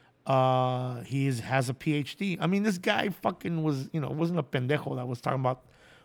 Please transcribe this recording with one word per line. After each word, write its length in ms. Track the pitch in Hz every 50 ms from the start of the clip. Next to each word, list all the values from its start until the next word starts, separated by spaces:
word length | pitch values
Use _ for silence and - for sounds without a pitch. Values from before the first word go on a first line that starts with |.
| _ _ _ _ -
Uh, 760 | - 135 131 131 131 127 127 127 127 127 127 127 127 123 120 120
he 240 | - 131 139 135
is, 140 | 139 127 113
has 280 | 104 - 127 139 127 127
a 60 | 127
P 180 | - - 156 147
H 240 | 147 135 - -
D. 220 | - 196 196 170 -
I 60 | -
mean, 160 | 165 196 202 208
this 160 | 220 190 175
guy 320 | - 226 208 190 - 208
fucking 520 | 170 - - - 175 - - 170 170 160 156
was, 280 | 156 143 131 135 - -
you 80 | 160
know, 80 | 139 135
wasn't 300 | 135 151 170 170 180 165
a 40 | 135
pendejo 540 | - - 135 123 127 151 147 - - 143
that 100 | 127 123
was 140 | 123 123 -
talking 200 | - 135 131 135
about 200 | 131 127 127 - - - - - - - - - -